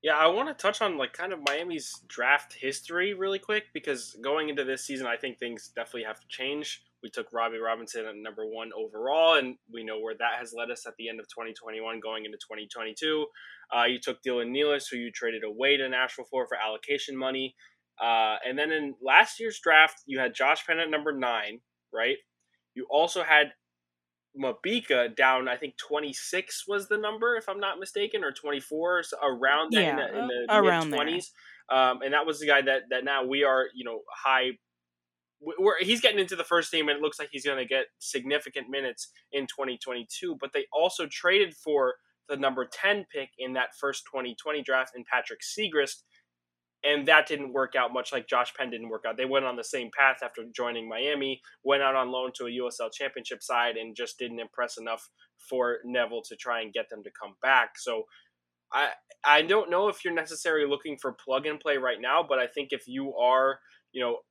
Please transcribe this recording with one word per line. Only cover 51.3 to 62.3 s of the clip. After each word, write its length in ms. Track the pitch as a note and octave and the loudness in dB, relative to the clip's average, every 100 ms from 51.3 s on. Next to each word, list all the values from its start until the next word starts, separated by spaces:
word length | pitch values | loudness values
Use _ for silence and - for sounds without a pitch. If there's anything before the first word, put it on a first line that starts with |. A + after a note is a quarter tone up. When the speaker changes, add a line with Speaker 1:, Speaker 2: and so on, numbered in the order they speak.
| C3 - _ | -6 -12 _
Speaker 1:
went 180 | C3 C#3 | 2 4
out 140 | C#3 C3+ | 4 2
on 160 | B2 | 0
loan 180 | B2+ B2+ B2 | -2 -6 -6
to 100 | A#2+ | -8
a 40 | |
U 180 | A#2+ B2 | -4 -6
S 100 | - | -4
L 100 | A2+ | -8
Championship 520 | - C#3 C3+ A#2 B2 | -4 -6 -6 -10 -12
side, 340 | - B2 A#2+ A2+ | -2 0 0 -2
and 200 | A2+ A2 | -10 -8
just 220 | A#2+ - | -10 -8
didn't 220 | B2 A#2 | -10 -8
impress 360 | A2+ - A#2+ - | -10 -6 -6 -6
enough 340 | A2+ A2+ - _ _ _ | -8 -8 -10 _ _ _
for 400 | - C3 A#2+ A#2 | -8 -2 0 -2
Neville 380 | B2 B2 A2+ A#2 A2 | -2 0 0 -2 -10
to 80 | A2 | -12
try 240 | B2+ A#2 | -4 -4
and 120 | A2 | -4
get 160 | G#2+ A2 | -6 -6
them 120 | A2 | -10
to 80 | G2+ | -16
come 240 | - G#2 F#2+ | -14 -16 -4
back. 300 | C3 C3 A#2 - | 4 4 4 -4
So 280 | - A2+ - _ _ _ _ _ _ | -6 -4 -6 _ _ _ _ _ _
I, 180 | C3 C#3+ - _ _ | 0 0 -4 _ _
I 180 | - D3 | 6 6
don't 280 | D#3+ G#3 F3 | 6 2 4
know 180 | F3 G#3 | 2 2
if 160 | F#3+ | 0
you're 100 | F3+ | -2
necessarily 540 | E3 D#3+ D#3+ E3+ D#3 C#3+ | -2 -4 -4 0 2 2
looking 280 | C#3+ D#3+ C#3 | -2 -4 -6
for 120 | C3+ | -6
plug 340 | A#2 - C3+ D3+ | -8 -2 0 0
and 120 | D3+ | -4
play 180 | D#3 C#3 | 0 0
right 240 | B2+ A2 | 0 -2
now, 240 | B2 D3+ | 2 2
but 100 | D#3+ | 2